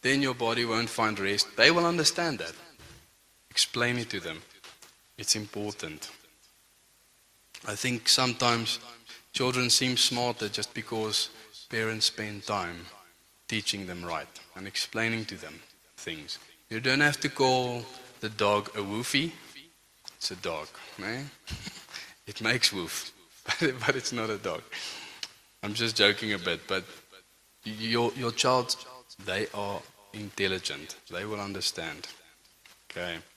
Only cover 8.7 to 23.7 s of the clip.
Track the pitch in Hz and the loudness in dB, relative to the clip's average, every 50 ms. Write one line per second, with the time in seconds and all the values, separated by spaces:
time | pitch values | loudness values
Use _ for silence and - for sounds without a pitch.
8.7 | - - - 120 120 117 - - - - - _ - - 131 127 123 127 123 120 | -4 -4 -6 -14 -20 -20 -20 -20 -20 -20 -20 _ -4 0 0 0 2 2 4 4
9.7 | - - 135 127 127 120 - - 123 123 120 123 117 - 113 101 107 - 104 - | 4 4 4 2 4 4 4 4 4 2 0 0 0 -2 -4 -4 -2 -4 -6 -4
10.7 | - 123 117 - 120 110 110 107 104 - - - - - - - - - - - | -6 -10 -6 -4 -2 -2 -2 0 0 0 -2 -2 -6 -16 -20 -20 -20 -20 -14 -6
11.7 | - 113 110 110 110 107 - - - - 107 107 104 101 - - 107 101 90 87 | -2 -2 0 0 0 2 0 0 0 -2 -8 -6 -8 -8 -4 -2 -2 0 0 -2
12.7 | 87 85 85 - - - - - _ _ _ _ _ _ _ - 113 107 104 - | -6 -10 -12 -14 -18 -20 -20 -20 _ _ _ _ _ _ _ -4 -2 -2 0 -2
13.7 | - 101 98 90 90 87 87 87 82 78 71 - - - - - - 92 95 98 | -4 -4 -6 -6 -8 -8 -4 -4 -4 -4 -4 -8 -14 -20 -20 -16 -14 -12 -12 -6
14.7 | - - - - - 110 113 113 113 113 110 - 98 90 78 78 78 82 - - | -4 -4 -4 -2 0 0 0 0 0 -2 -4 -6 -10 -12 -12 -14 -14 -16 -20 -20
15.7 | - _ _ _ _ - - - 82 - 73 139 - - - - - _ _ _ | -20 _ _ _ _ -12 -10 -8 -8 -8 -8 -10 -12 -12 -12 -20 -20 _ _ _
16.7 | 113 113 123 131 131 139 147 147 143 - - 143 - - 135 131 127 127 123 123 | -8 -2 2 2 4 6 6 4 4 2 -2 -4 2 4 4 6 6 4 2 0
17.7 | 123 120 113 - - - - - - - - 107 110 104 107 101 104 104 101 - | -2 -4 -6 -10 -14 -18 -18 -20 -14 -8 -8 -8 0 2 4 6 6 4 2 0
18.7 | - 104 101 98 104 113 123 - - 135 156 165 160 - - - - 139 143 170 | -4 -4 -4 -2 -2 -2 -2 2 2 2 2 0 -4 -10 -18 -20 -20 -20 -20 -20
19.7 | _ _ _ _ _ _ _ - - - - - 95 90 - 92 82 76 76 - | _ _ _ _ _ _ _ -20 -14 -6 -6 -6 -6 -4 -4 -4 -4 -4 -6 -10
20.7 | - - - - - - 95 104 113 127 139 143 - - _ - - - - - | -14 -16 -18 -16 -12 -10 -8 -6 -6 -6 -8 -10 -14 -18 _ -10 -10 -10 -10 -12
21.7 | - - - - - - - - - _ _ - 107 - 110 110 120 123 - - | -14 -14 -18 -14 -14 -14 -14 -14 -18 _ _ -14 -10 -2 2 2 4 6 4 4
22.7 | 104 95 85 80 - - - - - - - - - - - - - - 170 143 | 2 2 -4 -4 -4 -8 -8 -8 -12 -16 -20 -20 -20 -14 -4 -4 0 2 2 2